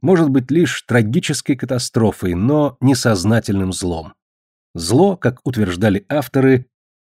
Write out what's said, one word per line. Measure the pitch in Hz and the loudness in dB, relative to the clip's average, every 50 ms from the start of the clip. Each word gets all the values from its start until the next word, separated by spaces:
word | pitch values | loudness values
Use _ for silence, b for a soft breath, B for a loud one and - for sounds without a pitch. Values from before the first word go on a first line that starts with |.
может | - 147 190 170 165 143 | 0 2 4 4 4 2
быть | 131 139 127 131 | 2 0 0 0
лишь | 139 170 175 127 - - | 0 0 0 0 -2 -6
трагической | - - 120 123 110 104 123 180 - - 151 - - - 285 | -6 0 0 0 2 2 0 -2 -2 -2 -4 -4 -4 -4 -4
катастрофой, | - - 123 135 120 - - - 127 113 101 90 - - 92 87 | -4 -4 -4 -4 -4 -6 -4 -2 0 0 0 0 -2 -4 -4 -2
но | 87 101 127 147 151 147 117 - - | 0 0 0 2 2 0 0 -2 0
несознательным | 120 131 139 123 - 123 110 92 85 107 113 113 107 - 104 98 95 92 90 | 0 2 2 2 2 0 0 0 2 2 0 0 0 0 -2 -2 -2 -4 -4
злом. | - - 90 82 80 80 76 - _ _ _ _ _ _ _ _ _ _ _ - | -4 -4 -6 -6 -6 -8 -12 -18 _ _ _ _ _ _ _ _ _ _ _ -12
Зло, | 82 82 82 107 143 185 202 185 - | -10 -4 0 2 4 4 2 2 0
как | - 120 123 - - | -2 -2 -4 -4 -6
утверждали | 139 120 110 107 90 90 90 104 110 95 101 - - | -6 -2 -2 -2 -2 -2 0 0 0 0 0 -2 -4
авторы, | 143 151 139 - - 135 131 131 135 127 127 - _ _ _ _ _ _ | -4 -4 -4 -2 0 2 4 4 4 2 0 -4 _ _ _ _ _ _